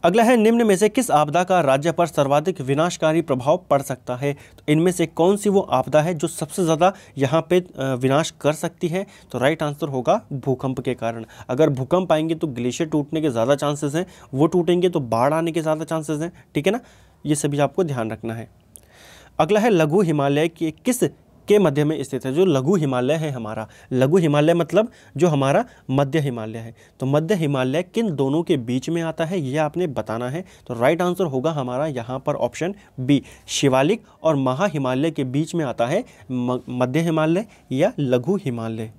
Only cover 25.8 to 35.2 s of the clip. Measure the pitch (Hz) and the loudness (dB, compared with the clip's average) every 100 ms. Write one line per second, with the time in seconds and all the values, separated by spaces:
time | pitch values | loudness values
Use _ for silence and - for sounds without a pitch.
25.8 | - 135 143 156 143 120 110 110 113 - | -4 0 2 0 -2 -6 -8 -12 -14 -20
26.8 | - _ 127 147 160 202 156 143 131 143 | -20 _ 0 0 0 0 0 0 0 -2
27.8 | 180 - 226 143 135 147 170 160 113 127 | -4 -4 -2 -2 0 0 0 -2 0 -4
28.8 | 131 165 165 160 165 190 135 143 151 165 | -2 -4 -4 -4 -4 -4 -4 -2 -2 -2
29.8 | 180 120 107 110 123 151 - - - 120 | -4 -4 -6 -6 -6 -8 -12 -18 -12 0
30.8 | 123 170 175 180 180 131 139 156 127 123 | 2 2 0 0 -2 0 -2 -2 -4 -4
31.8 | 156 127 113 127 147 135 120 - 165 202 | -4 -6 -8 -6 -4 -2 -4 -2 -6 -6
32.8 | - - 127 139 - - - - 143 131 | -16 -10 2 2 0 -20 -10 0 2 4
33.8 | 143 226 - _ 160 147 131 131 202 151 | 2 0 -4 _ 0 0 0 0 -2 -2
34.8 | 131 131 156 147 | -2 -2 -2 -2